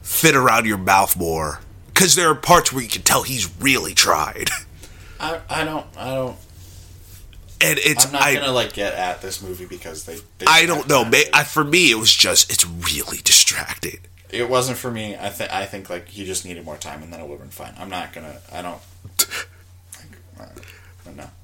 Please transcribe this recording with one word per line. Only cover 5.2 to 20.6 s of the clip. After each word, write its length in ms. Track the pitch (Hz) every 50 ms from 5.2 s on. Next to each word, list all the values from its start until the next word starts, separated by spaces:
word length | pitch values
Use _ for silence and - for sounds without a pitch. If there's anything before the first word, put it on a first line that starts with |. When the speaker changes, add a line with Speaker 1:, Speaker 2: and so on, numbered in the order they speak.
| 156 160 165 165 - -
Speaker 2:
I 140 | 139 156 160
don't, 220 | 156 156 147 - - -
I 140 | - 110 127 135
don't, 240 | 135 131 127 123 - - - - - - - - - - - - - - - - - - - - - - - - -
Speaker 1:
And 200 | 160 160 156 143
it's, 260 | - 151 151 - -
Speaker 2:
I'm 60 | 135 143
not 80 | 139
Speaker 1:
I, 140 | 135 143 139
Speaker 2:
gonna, 160 | 143 143 135
like, 220 | 127 123 110 101 -
get 200 | 101 101 95 -
at 280 | 87 92 90 87 -
this 200 | - 95 92 -
movie 240 | 101 92 92 90 92
because 400 | 87 92 90 - 85 78 76 -
they, 140 | - 82 - - - -
they 80 | - -
Speaker 1:
I 140 | 151 160 165
Speaker 2:
have 80 | 165
Speaker 1:
don't 200 | 170 170 147 -
know. 160 | 139 147 131 113
Speaker 2:
to 60 | 113
Speaker 1:
May-, 80 | 123 139 151
Speaker 2:
have 20 |
it. 80 | - -
Speaker 1:
I, 80 | 147 147
for 200 | - - 156 151
me, 280 | 143 151 180 180 139
it 40 | 113
was 180 | 110 113 110 -
just, 380 | - - 98 85 - - -
it's 140 | 90 - -
really 520 | 85 82 85 87 - 76 71 - - - - -
distracting. 760 | - - - - - - - - - - - - 85 - - - - - - - -
Speaker 2:
It 180 | 95 113 120 117
wasn't 280 | 127 127 123 131 120
for 120 | - - 123
me. 260 | 117 110 107 104 98 -
I 80 | 95 101
th-, 200 | - - 107 -
I 140 | - 95 98
think, 240 | - - 98 92 -
like, 180 | 90 87 85
he 180 | - 98 101 95
just 200 | 90 92 - -
needed 180 | 92 87 85 80
more 120 | 80 76
time, 260 | 73 - 78 73 76 78
and 80 | 82 85
then 60 | 82
it 60 | 82
would've 140 | 73 71 69
been 80 | 67 67
fine. 220 | - - - - -
I'm 120 | - 90 98
not 240 | 92 90 82 80 -
gonna, 260 | 82 80 78 71 - - -
I 100 | - 87
don't, 180 | 90 90 85 - - - - - - - - - - - - - - - - - - - - - _ - - -
like, 80 | - - - - - - - -
I 60 | - - - -